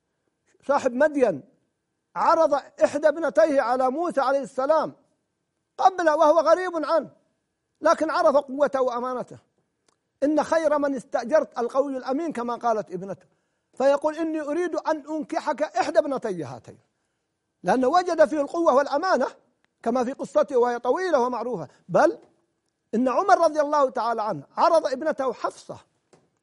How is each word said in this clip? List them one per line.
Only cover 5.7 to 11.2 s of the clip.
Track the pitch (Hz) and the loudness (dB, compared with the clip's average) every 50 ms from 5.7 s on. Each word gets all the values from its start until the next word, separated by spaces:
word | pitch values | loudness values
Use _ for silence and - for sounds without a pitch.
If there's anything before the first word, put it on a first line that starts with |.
| _ - | _ 0
قبل | - 381 381 359 339 311 | 2 2 2 2 2 2
وهو | 302 311 320 294 330 330 | 4 4 4 4 4 4
غريب | 269 320 339 359 370 359 330 320 294 | 2 0 -2 -2 -6 -6 -6 -6 -4
عنه، | 285 330 311 226 143 - _ _ _ _ _ _ _ _ _ _ _ _ _ | -2 -2 -2 -2 -6 -12 _ _ _ _ _ _ _ _ _ _ _ _ _
لكن | - 320 330 - 302 320 | 2 2 2 2 0 -2
عرف | 277 349 330 311 254 | 0 2 2 4 4
قوته | 294 285 262 262 285 285 - - 269 | 2 0 -2 -2 -2 -2 0 0 -2
وأمانته، | 254 247 233 240 247 254 254 240 190 - 127 117 _ _ _ _ _ _ _ _ _ _ _ _ _ _ _ _ 269 | -2 -2 -2 -4 -6 -6 -6 -8 -10 -12 -16 -20 _ _ _ _ _ _ _ _ _ _ _ _ _ _ _ _ 0
"إن | 294 311 294 | 2 2 0
خير | 226 - 311 330 320 285 302 294 | 2 2 0 2 2 2 2 2
من | 285 277 277 | 0 -2 -4
استأجرت | 233 - _ - 254 | -6 -6 _ -6 -6